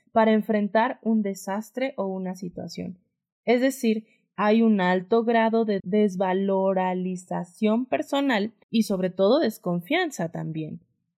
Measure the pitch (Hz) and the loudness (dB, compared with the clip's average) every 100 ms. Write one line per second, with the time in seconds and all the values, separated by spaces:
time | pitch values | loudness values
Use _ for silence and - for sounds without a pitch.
0 | _ 226 220 220 214 208 208 220 240 - | _ 2 4 2 2 -2 0 0 0 -2
1 | 220 220 196 190 - 196 214 - 262 - | -2 0 -2 -6 -6 -8 -8 -6 -6 -4
2 | 196 190 185 185 180 180 175 - 180 180 | -6 -6 -8 -8 -12 -12 -12 -12 -12 -14
3 | _ _ _ _ - 240 269 262 226 220 | _ _ _ _ 0 2 2 0 0 0
4 | - _ _ - 208 226 226 208 180 185 | -4 _ _ -2 2 4 4 4 2 0
5 | 185 233 233 233 226 226 220 196 175 214 | 2 0 2 2 2 2 0 -2 0 2
6 | 208 180 190 185 196 190 190 185 185 185 | 2 2 0 0 0 0 2 0 0 -2
7 | 185 180 - 175 175 - 214 220 254 - | -4 -8 -8 -8 -8 -2 0 0 0 -4
8 | 302 277 277 220 214 - _ 226 214 190 | -2 0 0 0 -2 -6 _ -2 0 0
9 | 180 180 196 277 226 - 180 175 170 320 | -2 2 2 4 2 -2 -4 -4 -2 -2
10 | 349 - 165 165 160 160 156 170 _ _ | -2 -4 -8 -6 -8 -8 -10 -12 _ _
11 | _ | _